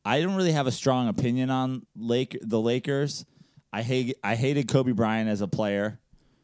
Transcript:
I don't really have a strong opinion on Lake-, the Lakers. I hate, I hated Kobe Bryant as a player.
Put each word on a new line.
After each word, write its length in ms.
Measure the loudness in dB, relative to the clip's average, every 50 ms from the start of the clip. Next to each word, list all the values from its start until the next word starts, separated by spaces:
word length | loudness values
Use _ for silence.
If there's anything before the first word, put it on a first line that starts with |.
| _
I 160 | 0 0 2
don't 140 | 2 0 0
really 180 | 2 2 2 2
have 140 | 2 2 0
a 40 |
strong 360 | -2 0 2 2 2 4 2 0
opinion 400 | 0 0 0 0 0 0 0 0
on 360 | 0 0 0 -2 -4 -6 -8 _ _
Lake-, 420 | -10 -2 0 0 0 0 -2 -6 -10
the 180 | -6 -2 -2 0
Lakers. 680 | 2 2 0 0 0 -2 -2 0 -2 -2 -4 -8 -12 -16 _ _ -20 _ _ -20 _ _
I 100 | -8 -6 -4
hate, 340 | -2 0 0 0 -2 -4 -4 -2
I 120 | -2 -2
hated 340 | 0 0 0 0 0 0 2
Kobe 240 | 2 2 2 2 2
Bryant 360 | 2 2 2 2 0 0 0
as 120 | 0 -2
a 60 | -2 -2
player. 520 | -2 -2 0 0 0 0 0 -2 -4 -8 -14 _ -20 _ _ _ _ _